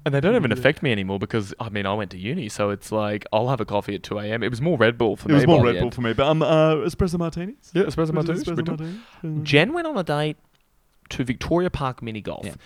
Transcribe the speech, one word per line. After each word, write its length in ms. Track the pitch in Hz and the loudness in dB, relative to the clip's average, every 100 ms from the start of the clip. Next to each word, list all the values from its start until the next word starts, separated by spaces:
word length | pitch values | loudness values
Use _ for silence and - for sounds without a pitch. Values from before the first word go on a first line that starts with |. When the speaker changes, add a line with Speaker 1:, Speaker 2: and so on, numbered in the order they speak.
Speaker 1:
And 100 | 156 | -2
they 60 | 139 | 2
don't 160 | 165 240 | 2 2
even 140 | 135 | 2
Speaker 2:
Yeah. 80 | 110 | 2
Speaker 1:
affect 240 | 127 143 | 2 2
me 100 | 147 | 0
anymore 260 | 104 95 98 | 0 -2 -4
because, 360 | 104 117 98 - | -2 -4 -4 -8
I 120 | 117 | -6
mean, 160 | 104 98 | -4 -2
I 80 | |
went 160 | 104 95 | -2 -4
to 80 | 92 | -8
uni, 320 | 98 180 107 | -6 -6 -6
so 180 | - 104 | -2 -2
it's 240 | 101 - | -2 -2
like, 320 | 110 104 104 - | -2 -2 -4 -2
I'll 160 | 107 123 | 0 2
have 100 | 127 | 0
a 20 | |
coffee 300 | 107 101 101 | 0 -2 -2
at 80 | 98 | -8
two 160 | - 104 | -6 -6
A 60 | 104 | -4
M. 160 | 113 | -2
It 80 | 110 | -2
was 100 | 117 | -2
more 160 | 156 147 | 0 4
Red 220 | 113 120 | 2 4
Bull 180 | 117 107 | 0 0
for 140 | - | 2
Speaker 2:
It 20 | |
Speaker 1:
me, 20 | 143 | 4
Speaker 2:
was 100 | 139 | 6
more 140 | 156 | 6
Speaker 1:
but 40 | 120 | 6
Speaker 2:
Red 60 | - | 2
Speaker 1:
yeah. 40 | |
Speaker 2:
Bull 100 | 123 | -2
for 100 | - | -2
me, 100 | 117 | -2
but, 140 | 110 139 | 0 2
um, 160 | 156 | 4
uh, 320 | 139 156 156 156 | 4 4 4 4
espresso 340 | 170 - 190 175 | 0 -2 -2 0
martinis? 520 | 170 170 185 277 - | -4 -4 -10 -12 -6
Speaker 1:
Yeah, 120 | 170 | 0
espresso 120 | 160 143 | 0 0
Speaker 2:
Would 120 | 160 | 0
you 40 | |
do 0 | |
Speaker 1:
martinis, 300 | 156 165 180 | 0 0 -2
Speaker 2:
espresso 120 | 175 165 | -2 -2
Speaker 1:
we 40 | |
do. 60 | 165 | -2
Speaker 2:
martinis? 240 | 160 160 208 - - | -4 -8 -12 -16 -12
Mm. 180 | 160 151 | -6 -4
Speaker 1:
Jen 280 | 151 143 196 | 4 4 4
went 140 | 349 320 | 0 -2
on 100 | 269 | -4
a 60 | |
date 320 | 170 147 151 147 _ _ _ _ _ _ - | -2 -2 -2 -6 _ _ _ _ _ _ -14
to 160 | - | -8
Victoria 460 | 127 120 - 165 180 | -4 -4 0 0 0
Park 320 | - 135 123 | -2 -6 -6
Mini 180 | 117 110 | -8 -8
Golf. 240 | 101 - | -8 -8
Speaker 2:
Yeah. 100 | 95 - | -10 -12